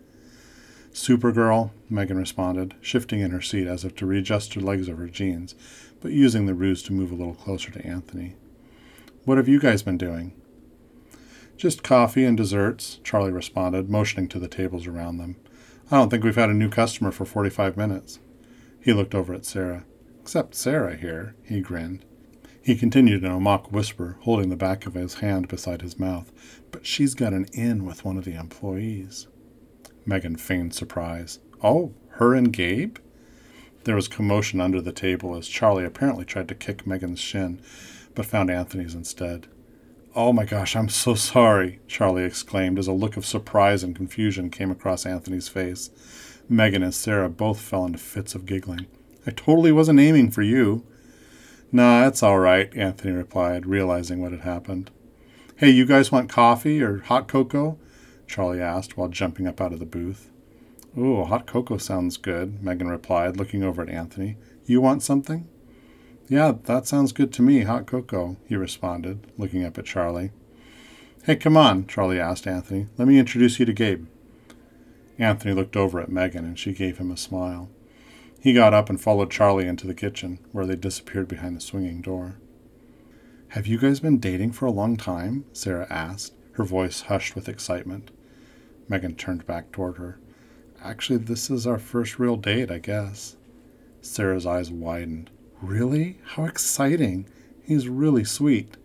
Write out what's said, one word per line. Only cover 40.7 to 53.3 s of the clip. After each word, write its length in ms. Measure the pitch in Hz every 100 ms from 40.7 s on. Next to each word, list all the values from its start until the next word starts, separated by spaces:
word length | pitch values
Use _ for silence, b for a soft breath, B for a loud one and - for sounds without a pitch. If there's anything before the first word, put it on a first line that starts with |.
| 113
I'm 140 | 110
so 240 | - 123
sorry," 680 | 110 - 127 117 101 92 98 -
Charlie 360 | - 98 90
exclaimed 560 | 90 - - 98 92 95
as 80 | 95
a 40 |
look 240 | 92 107 107
of 100 | -
surprise 560 | 104 - 107 98 101
and 140 | 90 85
confusion 540 | 92 - 107 95 90
came 220 | - 98
across 340 | 90 98 90 92
Anthony's 420 | 90 - 92 -
face. 420 | 95 90 92 - B B B B B -
Megan 340 | 117 110 98
and 100 | 90
Sarah 360 | - - 104 92
both 300 | 85 110 107
fell 260 | - 95 90
into 140 | 82
fits 360 | - 104 101 90
of 100 | 92
giggling. 420 | 95 92 87 92 - _ - -
"I 60 |
totally 400 | - - 165 165
wasn't 300 | 151 156 143
aiming 300 | 147 156 110
for 100 | 107
you." 420 | 104 127 104 113 - B B B B B B B B
"Nah, 380 | 123 123 120 135
it's 160 | -
all 160 | 107 98
right," 340 | 92 92 98 117
Anthony 340 | 95 95 95
replied, 540 | 87 87